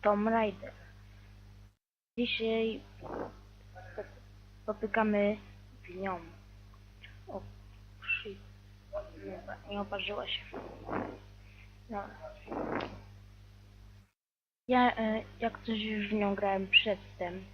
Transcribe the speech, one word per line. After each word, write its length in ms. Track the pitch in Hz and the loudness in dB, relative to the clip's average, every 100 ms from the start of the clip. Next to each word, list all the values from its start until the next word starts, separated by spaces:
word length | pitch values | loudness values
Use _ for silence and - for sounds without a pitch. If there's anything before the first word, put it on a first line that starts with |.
Tomb 260 | 208 208 208 | 6 6 6
Raider. 460 | 226 220 196 - - - - - - - - - - - _ _ _ _ - | 6 4 0 -10 -12 -18 -18 -20 -20 -20 -20 -20 -20 -20 _ _ _ _ -2
Dzisiaj 640 | 240 - 226 226 226 226 - - - - - - - - - - - - 202 - - - - - - | 0 2 2 4 2 0 -8 -14 -8 -6 -6 -10 -20 -20 -18 -16 -12 -8 -10 -10 -18 -20 -20 -12 -4
popykamy 720 | 208 220 226 220 208 202 214 - - - - | -2 2 4 6 8 6 4 -4 -18 -18 -18
w 120 | - 180 | -12 -4
nią. 240 | 190 180 165 170 - - - - - - - - - | -2 -4 -6 -16 -18 -18 -18 -18 -20 -18 -16 -16 -10
O, 140 | 294 - - - - - - | -10 -10 -14 -18 -18 -18 -12
shit. 340 | - - 214 202 - - - - - | -2 -2 -2 -10 -12 -18 -18 -20 -8
Dobra, 680 | 202 208 - 196 185 - - - | -6 -6 -10 -8 -8 -8 -10 -6
nie 120 | 202 | -4
oparzyła 460 | 202 202 202 208 - | -2 -2 -2 -2 -2
się. 140 | - - - - - - - - - - - - - - - - | -4 -6 -10 -10 -12 -4 -4 -4 -8 -16 -18 -18 -18 -18 -18 -6
No. 140 | 208 202 - - - - - - - - - - - - - - - - - - - - _ _ _ _ _ - | -6 -6 -10 -12 -12 -8 -4 -2 -2 -2 -6 -12 -16 -18 -18 -18 -18 -18 -18 -18 -20 -20 _ _ _ _ _ 6
Ja, 280 | 247 247 - | 8 8 6
e, 280 | 220 220 208 - | 2 2 -2 -2
jak 200 | 233 - | -2 0
coś 180 | - 220 | -2 0
już 280 | 220 214 202 | 2 0 2
w 40 | |
nią 220 | 214 202 196 | 4 4 4
grałem 320 | 202 196 190 | 4 4 8
przedtem 760 | - 226 202 - - 180 185 190 | 8 8 2 -2 -4 -4 -4 -10